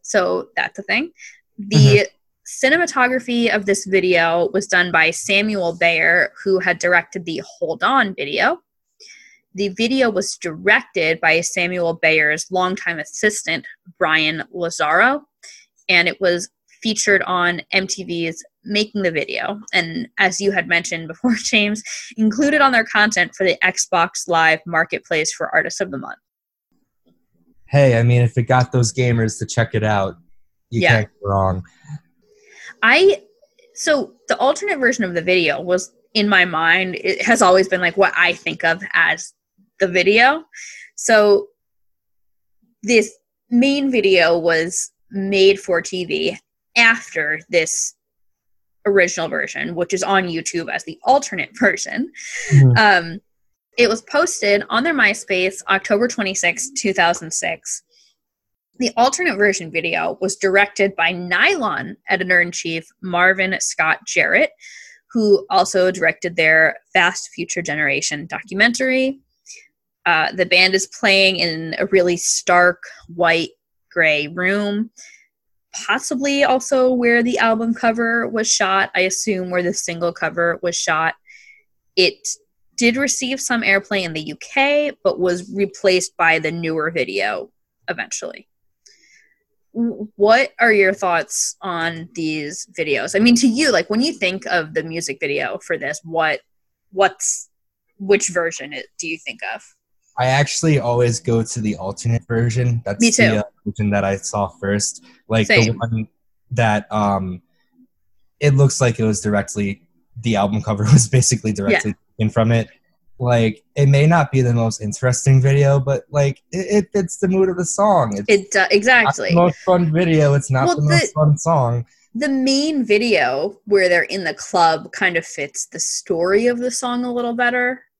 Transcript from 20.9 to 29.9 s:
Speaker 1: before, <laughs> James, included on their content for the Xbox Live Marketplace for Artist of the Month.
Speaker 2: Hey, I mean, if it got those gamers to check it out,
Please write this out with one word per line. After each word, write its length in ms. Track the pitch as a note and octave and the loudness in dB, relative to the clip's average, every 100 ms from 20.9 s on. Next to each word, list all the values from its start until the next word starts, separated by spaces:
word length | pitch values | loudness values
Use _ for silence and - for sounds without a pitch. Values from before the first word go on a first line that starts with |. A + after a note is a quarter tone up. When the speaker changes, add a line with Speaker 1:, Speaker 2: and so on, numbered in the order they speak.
| E3 D#3+ | -10 -10
Speaker 1:
before, 260 | E3 B3+ | -4 -2
<laughs> 80 | A3 | -2
James, 400 | - A3 G#3 G#3+ - - - - | 0 0 0 -4 -8 -16 -14 -2
included 440 | G#3+ G#3+ C#4+ D4+ | 0 2 0 2
on 100 | C4+ | 2
their 140 | A#3+ | 2
content 500 | A3+ G#3+ G#3 F#3+ F3 | 0 0 0 0 -4
for 100 | - | 0
the 120 | F#3+ - | -2 0
Xbox 640 | F#3 - - F3+ F3 - - | -2 -2 -2 0 0 -2 -2
Live 320 | E3+ D#3+ D#3+ - | 2 2 2 -2
Marketplace 680 | D#3+ E3+ - _ D#3+ D#3+ | -4 -2 -6 _ -4 -2
for 200 | - E3 | -6 -2
Artist 280 | E3+ E3+ - | -2 -2 -6
of 100 | F#3+ | -8
the 80 | C#3 | -8
Month. 200 | - - _ _ _ _ _ _ _ _ _ _ _ _ _ _ _ | -12 -16 _ _ _ _ _ _ _ _ _ _ _ _ _ _ _
Speaker 2:
Hey, 320 | C#3+ C3+ A#2 | 4 4 4
I 40 | |
mean, 180 | A#2 B2 | 4 4
if 160 | A#2+ - | 2 0
it 40 | |
got 260 | A#2+ B2+ B2 | 2 2 2
those 220 | B2+ A2+ | 0 0
gamers 460 | - B2 A#2 A2 - | 0 0 0 -2 -4
to 60 | G#2+ | -4
check 280 | - A2+ | -2 -2
it 80 | A2 | 0
out, 360 | G#2+ | 0